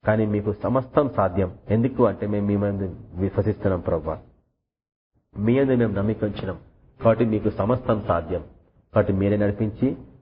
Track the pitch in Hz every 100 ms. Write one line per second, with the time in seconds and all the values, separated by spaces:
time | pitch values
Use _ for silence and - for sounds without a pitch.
0 | - 107 107 104 104 104 - 127 127 -
1 | 143 - 95 90 92 - - 107 117 -
2 | 117 98 104 104 101 101 101 98 98 -
3 | - 87 98 - 101 104 101 92 78 85
4 | 76 78 - _ _ _ _ _ _ _
5 | _ _ _ - 104 127 139 127 117 98
6 | 104 110 107 101 98 87 - _ _ _
7 | 113 110 117 107 104 - 101 123 - 110
8 | 98 85 82 87 - - _ _ _ 113
9 | 104 98 98 104 104 101 110 - 131 170
10 | - -